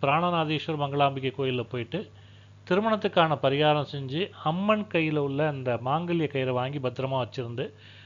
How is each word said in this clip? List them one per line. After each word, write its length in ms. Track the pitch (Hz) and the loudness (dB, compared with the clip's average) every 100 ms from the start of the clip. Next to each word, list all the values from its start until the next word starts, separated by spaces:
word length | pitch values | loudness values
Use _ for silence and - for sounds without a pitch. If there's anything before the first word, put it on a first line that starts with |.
பிராணநாதீஸ்வரர் 800 | 139 151 175 170 151 156 - 156 | 2 2 2 0 0 -2 -2 -2
மங்களாம்பிகை 520 | 143 143 143 135 131 120 | -2 2 2 2 -4 -2
கோயில்ல 240 | 131 127 | -2 -2
போயிட்டு, 480 | 113 123 113 170 214 - - - - - - | -4 -6 -6 -6 -8 -14 -20 -20 -20 -18 0
திருமணத்துக்கான 720 | 180 220 214 208 180 160 143 | 0 2 0 2 4 4 4
பரிகாரம் 440 | 135 139 151 147 135 | 2 4 4 4 0
செஞ்சு, 380 | 143 135 143 190 - | -6 -6 -4 -6 -4
அம்மன் 400 | 156 175 202 214 | -4 0 0 0
கையில 320 | 208 175 156 151 | 0 0 0 0
உள்ள 320 | 143 139 156 | 0 0 0
அந்த 320 | 139 127 117 | 0 -2 -2
மாங்கல்ய 420 | 123 151 175 170 151 | 0 -2 0 0 0
கயிறை 240 | 135 131 | 0 0
வாங்கி 280 | 123 131 143 | 0 -2 -4
பத்திரமா 480 | 127 120 131 131 117 | -4 -4 -2 -2 -2
வச்சிருந்து, 460 | - 120 120 185 - - - | -6 -8 -6 -8 -10 -20 -20